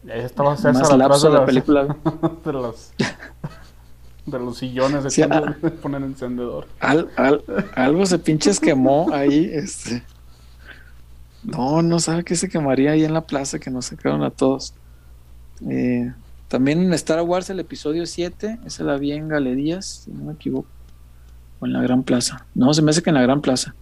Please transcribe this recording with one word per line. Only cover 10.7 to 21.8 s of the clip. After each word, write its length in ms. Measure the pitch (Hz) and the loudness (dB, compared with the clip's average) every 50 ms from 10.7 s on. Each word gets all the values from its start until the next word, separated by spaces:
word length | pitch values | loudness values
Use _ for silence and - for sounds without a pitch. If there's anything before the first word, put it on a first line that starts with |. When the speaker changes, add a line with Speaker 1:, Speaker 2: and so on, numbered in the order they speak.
| - - - - - - - - - - - - - - | -20 -20 -20 -20 -20 -20 -20 -20 -20 -20 -20 -20 -20 -14
Speaker 2:
No, 380 | - - - - 120 131 151 165 | -12 -10 -6 -4 -2 0 2 2
no 180 | 170 170 170 165 | 2 2 2 2
sabe 220 | 160 - 160 170 | 0 0 -2 -2
qué 140 | 170 - 180 | -2 -2 -4
se 120 | 165 - 185 | -4 -4 -2
quemaría 400 | - 170 151 139 131 131 135 147 | -2 -2 0 2 2 4 4 4
ahí 120 | 151 156 156 | 4 2 2
en 100 | 156 156 | 2 0
la 80 | 160 | -2
plaza 360 | 160 - 151 139 139 135 - 147 | -4 -2 -6 -4 -4 -4 -8 -8
que 120 | - 131 | -8 -8
nos 160 | 131 127 120 | -8 -8 -8
sacaron 360 | - - - - 139 147 151 | -10 -12 -6 -4 -4 -2 -2
a 80 | 143 135 | -2 -4
todos. 440 | - - 139 131 135 135 - - - - - - - - - - - - - - - - - - - - - 139 | -2 0 2 2 2 0 -4 -12 -16 -18 -20 -20 -20 -20 -20 -20 -20 -20 -20 -20 -20 -20 -20 -20 -18 -12 -8 -6
Eh, 440 | 135 131 127 123 123 123 120 123 127 - - - - - - - | -4 -2 0 0 0 -2 -2 -6 -8 -14 -20 -20 -20 -20 -10 -4
también 340 | - 123 131 139 151 170 | 0 0 2 2 2 2
en 100 | 185 185 | 2 2
Star 300 | 175 147 - - 160 165 | 2 0 0 0 0 0
Wars, 260 | 175 170 175 185 180 - | 2 0 0 -2 -2 -6
el 120 | 190 185 | -8 -8
episodio 440 | - - 135 - - 147 151 170 170 | -8 -10 -12 -8 -6 -4 -2 -2 -4
siete, 540 | 165 - - 175 175 180 - - 214 226 233 202 | -6 -6 -6 -6 -6 -6 -8 -8 -8 -8 -10 -12
ese 180 | 160 - - 165 | -16 -10 -6 -4
la 140 | 151 143 139 | -4 -2 -2
vi 140 | 139 143 | -2 -4
en 160 | 147 151 156 156 | -4 -6 -6 -4
Galerías, 720 | 156 147 139 127 127 135 143 156 170 190 196 - - - - | -2 -2 -2 -2 -2 -2 -2 -2 -4 -4 -8 -12 -16 -16 -16
si 60 | - | -16
no 140 | - 143 143 | -14 -12 -12
me 100 | 147 156 | -12 -12
equivoco. 340 | 156 - 135 135 131 - - - - - - - - - - - - - - - - - - - - | -8 -8 -6 -6 -6 -8 -10 -16 -20 -20 -20 -20 -20 -20 -20 -20 -20 -20 -20 -20 -20 -20 -20 -16 -8
O 60 | 131 | -6
en 80 | 123 | -4
la 80 | 127 127 | -2 -2